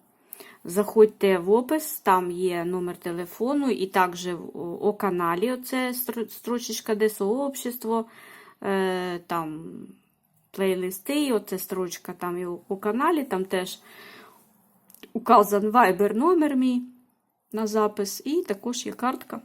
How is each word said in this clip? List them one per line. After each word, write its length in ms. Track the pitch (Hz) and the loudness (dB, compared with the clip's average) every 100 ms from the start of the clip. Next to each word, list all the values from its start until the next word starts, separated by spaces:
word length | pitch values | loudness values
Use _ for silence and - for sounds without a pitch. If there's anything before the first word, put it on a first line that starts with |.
| _ _ _ - - - | _ _ _ -20 -20 -16
Заходьте 760 | - 180 202 220 214 - 196 185 | -4 0 4 6 6 6 2 4
в 120 | 180 | 4
опис, 500 | 226 254 311 - - | 4 4 0 -2 -2
там 300 | 208 185 180 | 2 2 2
є 340 | 175 185 175 | -2 -2 0
номер 320 | 170 185 175 175 | -2 -2 -4 -6
телефону, 760 | 180 170 175 - 233 294 269 | -8 -6 -8 -4 0 0 0
і 160 | 196 190 | 0 0
також 400 | 196 180 175 180 | 2 2 0 -6
в, 320 | 175 - - | -8 -8 -10
о, 200 | 170 170 | -8 -2
о 140 | 208 | -2
каналі, 580 | 202 196 175 170 175 233 | 0 0 0 0 2 0
оце 420 | 254 254 262 254 | -2 -4 -2 -2
стро-, 340 | 247 - 233 214 | -4 -6 -6 -8
строчечка, 680 | - 226 240 240 220 - | -8 -6 -4 -4 -6 -4
де 160 | 214 214 | 2 0
сообщество, 960 | - 196 254 277 269 240 240 220 226 226 - - - - - | 2 -2 0 -2 -4 -6 -6 -2 -2 -2 -10 -20 -20 -20 -8
е, 560 | 202 190 190 185 180 175 | -2 0 0 -2 -4 -6
там 440 | 175 170 160 156 175 - - - _ _ _ _ _ | -4 -4 -4 -8 -12 -14 -16 -20 _ _ _ _ _
плейлисти, 760 | - 196 185 185 185 - 294 | -2 0 0 -2 -6 -2 0
і 80 | 277 | 2
оце 260 | 214 202 190 | 0 -2 -6
строчка, 540 | - 185 180 - - | -4 -4 -4 -6 -12
там 260 | 175 175 175 | -8 -6 -4
і 80 | 180 | -6
о, 140 | 175 - | -8 -8
о 80 | 196 | -4
каналі, 480 | 208 233 311 311 | -2 2 2 2
там 200 | 262 190 | 0 -2
теж 340 | 190 185 185 - - - - - - - _ _ _ _ _ - - | 0 -2 -2 -8 -18 -20 -20 -20 -20 -20 _ _ _ _ _ -20 -10
указан 580 | 226 233 226 202 208 214 | -4 6 6 6 4 4
Viber 440 | 240 190 180 202 | 6 6 6 2
номер 420 | 220 320 359 294 262 | 4 4 4 4 2
мій 260 | 254 247 - - _ _ _ _ _ | 2 0 -4 -14 _ _ _ _ _
на 140 | 214 214 | -4 0
запис, 560 | 214 208 208 196 - | 2 0 0 -6 -6
і 180 | 269 330 | -4 -2
також 440 | 359 196 240 240 208 | -2 -4 -6 -6 -8
є 60 | |
картка 480 | - 247 262 - 233 | -4 -4 -4 -8 -14